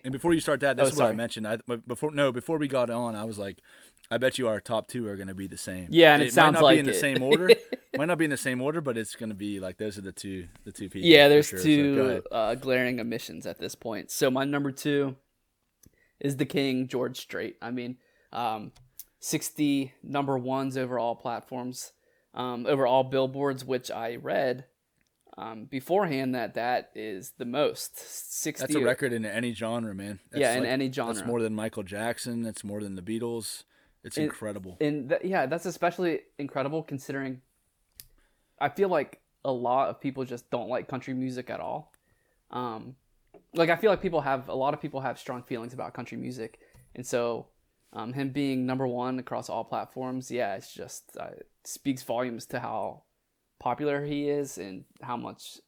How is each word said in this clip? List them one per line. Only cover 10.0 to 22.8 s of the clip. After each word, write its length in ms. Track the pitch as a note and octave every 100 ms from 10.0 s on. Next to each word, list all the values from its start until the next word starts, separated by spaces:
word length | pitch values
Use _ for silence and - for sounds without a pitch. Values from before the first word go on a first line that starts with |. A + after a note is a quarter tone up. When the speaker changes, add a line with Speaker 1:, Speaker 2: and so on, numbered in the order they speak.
Speaker 1:
the 100 | F#2+
two, 340 | - G2 F#2+ E2+ -
the 60 | G#2
two 180 | - F#2+
people 200 | F#2+ E3+
Speaker 2:
Yeah, 160 | D3 C#3+
Speaker 1:
for 40 |
Speaker 2:
there's 180 | D3 D3
Speaker 1:
sure. 100 | F#2+
So 60 |
go 0 |
Speaker 2:
two, 400 | D3+ D3 C#3+ C#3
Speaker 1:
ahead. 180 | C3 - -
Speaker 2:
uh, 240 | A2+ G#2+
glaring 460 | B2+ C3+ B2+ B2 B2
omissions 440 | A#2 A2 - D#2+ F#2+
at 120 | E2
this 160 | -
point. 380 | - A#2 G#2 -
So 180 | - C#3
my 140 | B2+
number 260 | C#3+ C#3+ C#3
two 460 | C3 D3+ C#3+ C#3 B2+ _ _ _ _ _ _ _ _ _ -
is 160 | C#3+ C3+
the 100 | C3
King, 400 | C#3+ C#3 B2+ C3
George 300 | B2+ B2 B2+
Strait. 380 | - E2+ G#2+ -
I 100 | A#2
mean, 240 | B2 A#2+ B2+ _ _ _
um, 400 | - A#2+ A2 - - - - - _
sixty 760 | - D3+ - - D3 C#3 C3 -
number 360 | C3 C#3+ C#3 C3+
ones 380 | B2 C3+ C3+ C3
over 220 | B2+ B2
all 180 | A#2 A2+
platforms, 760 | B2 A2+ - C3 B2+ B2+ - _ _ _ _
um, 320 | - B2 A#2+ B2
over 200 | C#3